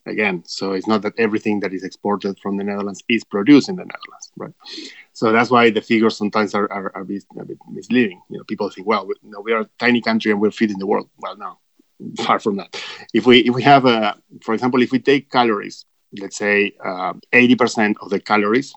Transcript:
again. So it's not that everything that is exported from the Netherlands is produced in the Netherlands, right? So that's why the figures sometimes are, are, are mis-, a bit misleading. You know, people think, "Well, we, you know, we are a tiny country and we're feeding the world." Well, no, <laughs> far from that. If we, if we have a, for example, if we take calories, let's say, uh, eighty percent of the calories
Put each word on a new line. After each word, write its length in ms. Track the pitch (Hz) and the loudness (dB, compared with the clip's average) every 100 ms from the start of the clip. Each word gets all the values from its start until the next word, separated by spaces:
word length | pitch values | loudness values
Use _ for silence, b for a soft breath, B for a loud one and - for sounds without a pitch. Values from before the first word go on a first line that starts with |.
| - | -10
again. 380 | 95 107 90 - | -4 -2 -2 -8
So 280 | - 98 | -8 -6
it's 140 | 95 98 | -4 0
not 140 | 110 | 0
that 100 | 101 - | -2 -2
everything 420 | 113 107 113 104 | -2 0 -2 -2
that 120 | 98 | -2
is 100 | 92 | -6
exported 540 | 92 - 104 101 101 95 | -10 -8 -4 -4 -4 -6
from 180 | 101 98 | -6 -6
the 60 | |
Netherlands 400 | 101 101 101 95 - | -4 -6 -8 -8 -4
is 140 | 165 | -4
produced 460 | - 104 101 147 - | -2 -2 6 6 6
in 60 | 92 | -6
the 100 | - | -10
Netherlands, 460 | - - - - - | -16 -18 -20 -20 -14
right? 160 | - - B B B B B | -14 -16 B B B B B
So 180 | - 117 | -2 0
that's 180 | 113 117 | 2 4
why 200 | 120 117 | 4 4
the 100 | 107 | 2
figures 340 | - 113 110 - | 0 2 2 0
sometimes 360 | 104 110 104 104 | -4 -2 -2 -2
are, 160 | 101 | -4
are, 200 | 98 95 95 | -4 -8 -10
are 80 | |
mis-, 220 | 95 101 - - | -10 -10 -12 -16
a 40 | 98 | -14
bit 120 | - - | -16 -16
misleading. 520 | 107 98 120 113 - - | -14 -2 0 0 -2 -16
You 80 | 101 | -16
know, 60 | - | -10
people 240 | 107 98 | -8 -8
think, 180 | - 95 | -8 -4
"Well, 180 | 107 95 | -4 -4
we, 60 | 101 | -10
you 80 | - | -12
know, 100 | 104 | -14
we 100 | 107 | -4
are 100 | 113 | -4
a 80 | 107 - | -4 -2
tiny 220 | 120 120 | 0 0
country 300 | 110 113 110 | 0 -2 0
and 80 | 104 | 0
we're 100 | 107 | 0
feeding 280 | - 113 98 | 0 -2 -2
the 80 | 95 | -2
world." 220 | 104 95 - | -4 -4 -14
Well, 200 | 98 95 | -14 -12
no, 200 | 101 - _ _ _ | -16 -16 _ _ _
<laughs> 340 | - 98 - | -18 -14 -8
far 160 | 120 107 | -2 0
from 180 | 113 98 | 0 -4
that. 180 | 87 B B B B | -8 B B B B
If 120 | 113 107 | 0 6
we, 140 | 120 | 6
if 140 | 117 | 6
we 100 | 123 | 2
have 220 | 120 139 127 | 6 6 6
a, 300 | 117 107 - _ - | 2 0 -4 _ -16
for 100 | - | -6
example, 280 | 110 123 131 | -2 0 2
if 100 | 120 | 2
we 80 | 131 | 0
take 320 | 127 139 - | 2 2 2
calories, 540 | 131 123 104 101 - - _ _ - | 0 2 0 -6 -16 -20 _ _ -14
let's 180 | 98 - | -12 -6
say, 360 | 104 101 101 - 98 | 0 2 0 -4 -10
uh, 280 | 92 92 87 - | -6 -6 -8 -2
eighty 220 | 123 123 117 | 4 4 4
percent 420 | 120 - 107 107 | 2 2 0 0
of 100 | 90 | -4
the 80 | 95 | -6
calories 540 | - 107 104 117 143 | 0 0 2 0 -2